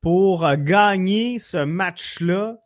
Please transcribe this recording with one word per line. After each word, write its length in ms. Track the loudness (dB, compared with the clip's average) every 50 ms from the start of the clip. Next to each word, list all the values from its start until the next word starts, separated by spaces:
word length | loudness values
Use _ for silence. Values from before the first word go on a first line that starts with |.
pour, 420 | 0 2 2 4 4 4 2 2 2
euh, 120 | 0 0
gagner 800 | 0 0 2 4 4 4 4 2 0 0 0 0 0 0 -2 -4 -6
ce 200 | -10 -8 -4 -4
match-là ? 1000 | -4 -2 -2 -4 -4 -6 -6 -10 -14 -14 -8 -4 -2 0 0 0 -2 -6 -10 -14 _